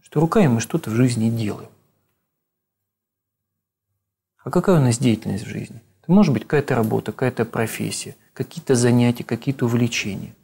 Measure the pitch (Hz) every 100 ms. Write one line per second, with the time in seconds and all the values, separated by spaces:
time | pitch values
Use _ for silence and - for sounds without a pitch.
0 | _ 151 165 226 170 117 - 170 110 110
1 | 127 120 113 113 107 - - _ _ _
2 | _ _ _ _ _ _ _ _ _ _
3 | _ _ _ _ _ _ _ _ _ _
4 | _ _ _ _ - 180 175 175 131 117
5 | 127 107 - 98 - 104 - - _ _
6 | - 185 196 117 - 151 - 123 110 -
7 | - 107 127 120 113 - 113 - 110 -
8 | - - _ - 131 - - 127 120 120
9 | 120 120 - 113 - 135 123 117 120 -
10 | 107 95 - -